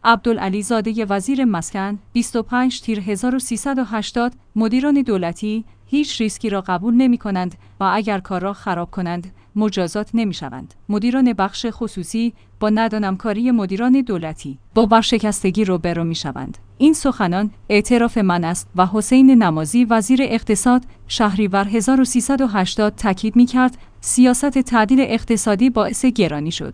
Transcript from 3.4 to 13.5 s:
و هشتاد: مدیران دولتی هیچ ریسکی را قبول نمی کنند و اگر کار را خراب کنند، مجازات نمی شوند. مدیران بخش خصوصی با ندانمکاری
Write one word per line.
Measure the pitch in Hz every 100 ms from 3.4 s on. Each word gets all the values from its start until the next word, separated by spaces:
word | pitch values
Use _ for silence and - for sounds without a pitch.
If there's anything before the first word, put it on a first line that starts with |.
| - 226 285 269
و |
هشتاد: | 247 220 214 247 240 - _ 208
مدیران | 220 247 285 285
دولتی | 254 196 170 170 214 220 220 - -
هیچ | 285 294 -
ریسکی | 220 - 226
را | 196
قبول | 185 180 208
نمی | 233 262 240
کنند | 208 190 180 - - -
و | 196
اگر | 196 208 196
کار | 185 185
را | 190
خراب | 196 - 170 175
کنند، | - 175 175 180 - _ 208
مجازات | 214 190 175 214 208
نمی | 226 220
شوند. | 165 143 127 - - -
مدیران | 208 240 254 254
بخش | 196 196 - 240
خصوصی | 220 220 - 175 226 233 - - -
با | 214
ندانمکاری | 214 226 214 202 190 233 202 240